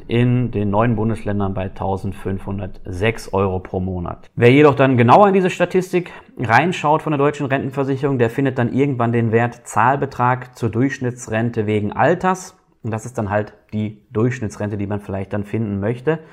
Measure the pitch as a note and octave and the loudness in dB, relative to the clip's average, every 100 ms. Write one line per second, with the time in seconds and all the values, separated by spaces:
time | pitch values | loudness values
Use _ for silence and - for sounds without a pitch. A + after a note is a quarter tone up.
0 | - A#2 B2 B2 A#2+ G#2 G#2 G#2 A#2+ G#2+ | -2 2 2 2 0 -2 0 2 2 2
1 | A2 G#2+ G#2 G2+ G2 F#2+ F#2+ - F#2+ F#2+ | 0 -2 -2 -2 -2 -2 -6 -6 -4 -4
2 | G2 - F#2+ F#2+ - G2+ F#2 - - F2+ | -6 -6 -6 -6 -6 -8 -8 -10 -10 -2
3 | G#2 - - F#2+ G2 F#2 - G2 F#2 F2+ | -2 -2 -4 -2 0 -2 -6 -6 -4 -6
4 | E2+ - - - A#2+ C3+ D3+ B2+ C3+ B2 | -8 -10 -12 2 6 8 6 6 4 4
5 | A#2+ E3 G3+ F#3+ F3+ - F3 F#3 F3+ F3+ | 6 8 6 4 2 0 0 0 0 -2
6 | F3+ - - - G#2+ A#2+ F3 - D3 D3+ | -4 -10 -16 -6 2 2 2 0 0 0
7 | D#3 C#3 C#3+ D3 C3+ C3+ C3 C3+ C3+ C3 | 0 0 0 0 -2 -2 -2 -4 -2 -2
8 | C#3+ C3 A2+ C#3+ C#3 B2+ A#2+ A#2+ C#3+ A#2+ | 0 2 0 2 0 0 0 0 0 0
9 | A#2+ A#2 A#2 A2+ A#2+ - - G#2 A#2+ C#3+ | 0 2 2 2 0 -4 -4 2 2 2
10 | C#3+ - B2 B2+ - - A2+ A2+ C3+ - | -2 0 0 0 -6 -6 -4 0 -2 -2
11 | B2 B2+ - A2 A#2 A#2 G#2 G#2 G#2 - | -6 -8 -6 -2 -2 -2 0 0 0 2
12 | C3+ F3 F#3 F#3 - _ _ _ A2+ A2 | 2 2 -2 -4 -8 _ _ _ -8 -8
13 | B2 A#2+ G2+ G#2+ G#2 - _ G#2+ G#2 - | -6 -6 -2 -2 -2 -10 _ -6 -6 -8
14 | _ A2 B2 B2+ G#2 - G#2 G#2 G2+ G#2 | _ 0 0 0 -6 -6 -6 -4 -4 -6
15 | - G2 G2 G#2 G2+ A2 G#2+ G2+ G#2 B2 | -6 -8 -6 -6 -4 -4 -4 -2 -4 -2
16 | B2+ E3 - | -2 -4 -6